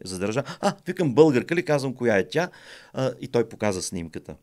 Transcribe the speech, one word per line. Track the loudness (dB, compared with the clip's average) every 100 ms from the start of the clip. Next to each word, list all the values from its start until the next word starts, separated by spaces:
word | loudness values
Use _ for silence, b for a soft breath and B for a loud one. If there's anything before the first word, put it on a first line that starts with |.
| -10
задържа.“ | -4 -2 -2 B B
„А“, | -2 -2 -8
викам, | -2 2 6
„българка | 6 6 0 -2
ли?“, | 0
казвам, | -2 -2
„коя | -2 2 2
е | 2
тя?“ | -2 -2 B B B B
А, | -4 -4 -4
и | -2
той | 0 -2
показа | -2 -4 -4
снимката. | -6 -8 -8 -12 -14 -18